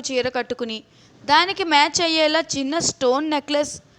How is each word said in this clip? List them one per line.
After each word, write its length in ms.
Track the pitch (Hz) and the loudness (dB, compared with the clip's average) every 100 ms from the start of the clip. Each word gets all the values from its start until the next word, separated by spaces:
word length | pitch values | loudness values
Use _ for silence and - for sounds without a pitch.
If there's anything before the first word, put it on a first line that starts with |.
| 269 | -4
చీర 180 | 262 247 | -2 -2
కట్టుకుని, 540 | 247 247 247 233 220 - _ _ _ | -4 -6 -6 -6 -8 -12 _ _ _
దానికి 380 | - 311 370 392 | 2 2 2 -2
మ్యాచ్ 380 | 349 285 311 302 | 2 4 4 2
అయ్యేలా 380 | 330 320 302 320 | 0 2 2 2
చిన్న 400 | 330 277 269 330 | -2 -4 -4 -2
స్టోన్ 500 | - - 247 269 311 | -4 0 0 2 0
నెక్లెస్, 520 | 294 285 294 294 - - | -2 0 -2 -2 -8 -20